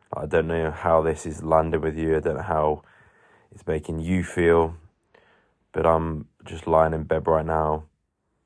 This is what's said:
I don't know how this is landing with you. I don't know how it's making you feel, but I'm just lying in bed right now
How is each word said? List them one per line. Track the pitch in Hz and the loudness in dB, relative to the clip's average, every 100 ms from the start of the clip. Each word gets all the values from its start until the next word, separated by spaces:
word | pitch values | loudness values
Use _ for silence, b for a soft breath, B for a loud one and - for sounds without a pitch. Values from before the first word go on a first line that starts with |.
| b | b
I | - 80 | -8 0
don't | 82 80 | 0 0
know | 82 80 | 0 -2
how | 78 87 82 | -2 2 4
this | 80 78 85 | 4 -2 -6
is | 76 | -8
landing | 78 80 80 80 | 2 2 2 -2
with | 78 78 | -2 -2
you. | 80 78 | 0 0
I | |
don't | 80 76 | 0 -4
know | |
how | 82 80 76 76 b b b b b b b | -2 0 0 -2 b b b b b b b
it's | - - | -14 -6
making | 80 80 80 | -6 -4 -8
you | 82 92 | -2 -2
feel, | 80 - 85 82 82 85 _ _ _ b b b b b _ | -2 0 4 4 2 -4 _ _ _ b b b b b _
but | 80 82 | 0 2
I'm | 80 80 78 73 _ | 2 0 -6 -12 _
just | - 82 82 | -16 -10 0
lying | 80 80 | 2 4
in | 78 | 0
bed | 78 80 82 | -2 -2 0
right | 80 | 0
now | 80 80 78 78 78 _ _ _ _ _ | 0 -2 -2 -4 -8 _ _ _ _ _